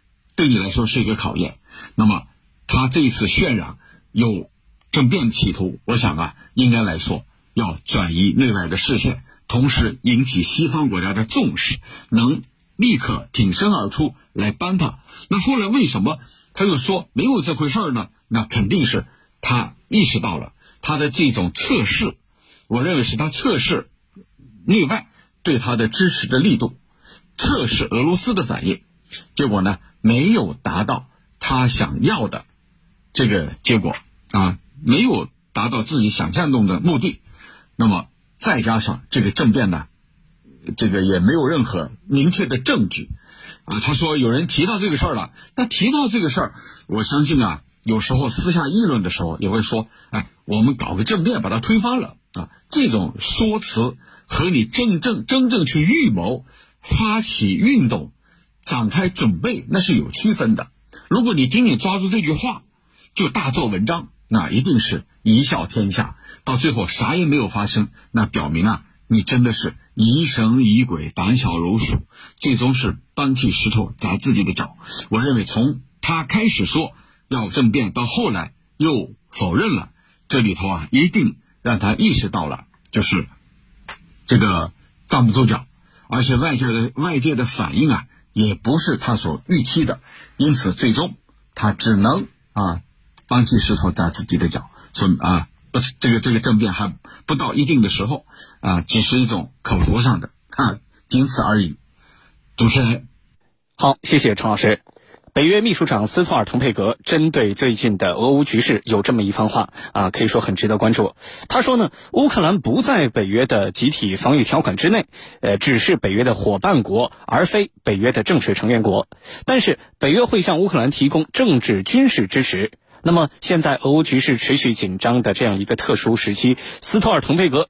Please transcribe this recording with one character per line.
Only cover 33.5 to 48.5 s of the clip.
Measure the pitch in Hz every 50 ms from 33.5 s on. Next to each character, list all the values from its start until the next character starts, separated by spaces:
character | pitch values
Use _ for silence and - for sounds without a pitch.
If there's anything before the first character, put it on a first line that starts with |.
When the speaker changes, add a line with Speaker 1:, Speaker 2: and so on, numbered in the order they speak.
| - - -
Speaker 1:
结 | - 120 110
果 | 87 82 - - - _ _ _ _ _
啊。 | - 101 95 90 92 - _ _ - 135 151
没 | - 123 160
有 | 233 254 165 98 - - _ _ _ _ -
达 | 107 104 117
到 | 127 117 110
自 | - 156 135
己 | 107 107
想 | 110 - 92 82 87
象 | 170 175 151
中 | 131 123 104 92
的 | 92 85
目 | 131 170 160 127
的。 | 151 180 - - _ - - - - - - - _ _ _
那 | - 117 110
么 | 98 90 - - _ _ _ _ _ -
再 | - 220 175 123
加 | 110 110 113 110
上 | - - 80 - - -
这 | - 131
个 | 98 101
政 | - - 156 117
变 | 104 139 117 95
呢， | 87 76 76 - _ _ _ _ _ _ _ _ _ _ _ _ - - - - - -
这 | 113 107
个 | 95 98
也 | 95 95 95 90
没 | 87 107 151
有 | 165 139 135
任 | 170 147 123
何 | - 104 90 78 - - - _ -
明 | 139 139 139 175
确 | 180 - 190
的 | 123 131 120
证 | 131 - 277 208 107 90
据。 | - - - - - - _ _ - - - - - - _
啊， | - 95 107
他 | - - 151
说 | 127 160 160 156 147
有 | 127 113
人 | 117 131 175 -
提 | - - 160
到 | 196 226 196
这 | 196 202
个 | 151 131
事 | 170
儿 | 175 143
了， | 110 85 - _ - - - _
那 | - 247
提 | 233 - - 185 240
到 | 285 294 285 233
这 | 202 233
个 | 175 151
事 | 127 190
儿， | 143 107 - - - - - - - -
我 | - 110
相 | 107 - 139 147 151
信 | 139 160 135
啊， | 117 92 76 71 - _ _ _ -
有 | 110 113 110
时 | 98 - 131
候 | 127 139 120
私 | 117 - 185 180